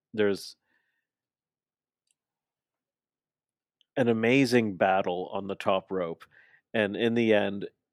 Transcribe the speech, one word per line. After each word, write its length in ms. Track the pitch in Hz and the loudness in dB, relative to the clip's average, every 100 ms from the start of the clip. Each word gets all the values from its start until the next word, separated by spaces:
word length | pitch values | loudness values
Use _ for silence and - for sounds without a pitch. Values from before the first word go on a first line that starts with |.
| _ | _
there's 420 | 107 101 95 - - _ _ _ _ _ _ _ _ _ _ _ _ _ _ _ _ _ _ _ _ _ _ _ _ _ _ _ _ _ _ _ _ _ 139 | -2 0 -2 -8 -20 _ _ _ _ _ _ _ _ _ _ _ _ _ _ _ _ _ _ _ _ _ _ _ _ _ _ _ _ _ _ _ _ _ 0
an 120 | 117 | 0
amazing 680 | 113 117 139 127 123 110 90 | 2 2 4 4 2 0 0
battle 540 | 101 95 95 90 90 | 2 2 0 -4 -6
on 140 | 101 98 | -8 -8
the 80 | |
top 360 | 95 107 95 - | -4 -2 -2 -2
rope. 340 | 92 85 82 - _ _ _ _ | -6 -6 -8 -16 _ _ _ _
And 220 | 117 101 101 | -2 -2 -2
in 180 | 117 | 0
the 200 | 117 113 | 2 2
end, 340 | 104 101 101 - - _ | 2 0 -6 -12 -16 _